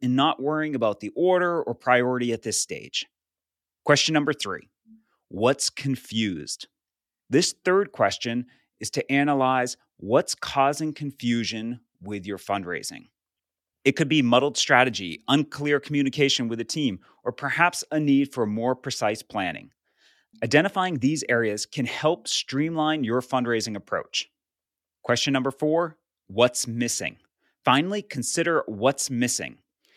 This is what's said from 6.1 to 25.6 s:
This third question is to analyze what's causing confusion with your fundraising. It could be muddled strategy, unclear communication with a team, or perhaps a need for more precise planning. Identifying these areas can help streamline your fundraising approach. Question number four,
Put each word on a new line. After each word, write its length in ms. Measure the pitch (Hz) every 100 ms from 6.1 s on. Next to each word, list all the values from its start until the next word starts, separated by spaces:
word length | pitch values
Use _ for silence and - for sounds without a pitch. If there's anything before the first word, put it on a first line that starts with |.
| 110 110 82 65 - - _ _ _ _ _ _
This 240 | - 180 -
third 280 | - 190 196
question 540 | - 101 - 123 117 123 _ _ _
is 120 | 107
to 200 | - -
analyze 680 | 139 143 139 131 131 127 - _ _
what's 380 | 95 123 -
causing 580 | - - 143 139 147 156
confusion 880 | 147 147 135 120 117 107 110 113 120 - _
with 260 | 92 104 92
your 100 | 98
fundraising. 720 | - 101 87 82 - 65 50 _ _ _ _ _ _ _
It 100 | -
could 160 | 135 156
be 120 | 156
muddled 380 | 123 123 139 131
strategy, 640 | - 131 127 107 92 78 -
unclear 520 | 139 147 - 147 143
communication 640 | - 147 139 127 139 - 117
with 140 | 113
a 40 |
team, 360 | 113 160 143 95 - _
or 80 | -
perhaps 500 | 120 143 139 175 - -
a 80 | 156
need 360 | 151 139 139
for 100 | -
more 320 | 110 107 117 127
precise 460 | - - 110 107
planning. 480 | - 110 92 67 - _ _ _ _ _ _ _
Identifying 540 | 110 139 185 196 185 156
these 260 | 127 156 -
areas 340 | 120 113 107
can 220 | - - 120
help 420 | - 151 175 -
streamline 720 | - - 135 160 165 151 156
your 200 | 120 120
fundraising 540 | 127 131 120 113 110 101
approach. 540 | - 90 - - - _ _ _ _ _ _ _
Question 300 | - 120 -
number 180 | 135 131
four, 460 | -